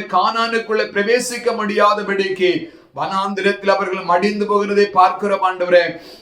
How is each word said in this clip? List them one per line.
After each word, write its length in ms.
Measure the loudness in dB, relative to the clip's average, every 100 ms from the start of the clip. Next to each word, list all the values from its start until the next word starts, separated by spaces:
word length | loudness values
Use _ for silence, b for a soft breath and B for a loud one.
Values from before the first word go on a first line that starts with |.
| -2
கானானுக்குள்ளே 800 | 0 0 0 -2 -2 -2 -2 -2
பிரவேசிக்க 600 | -2 2 0 0 -4 -4
முடியாதபடிக்கு 1000 | -2 -2 2 2 2 -2 -2 -2 0 0 0 -6 B B -8
வனாந்திரத்தில் 760 | -4 -4 -4 -2 -2 0 0 0
அவர்கள் 280 | 0 -4
மடிந்து 420 | 0 2 2 -2 0
போகிறதை 400 | 0 2 2 2
பார்க்கிறோம். 580 | 4 2 2 -2 0
ஆண்டவரே, 400 | 0 -2 4 4 4 -4 B B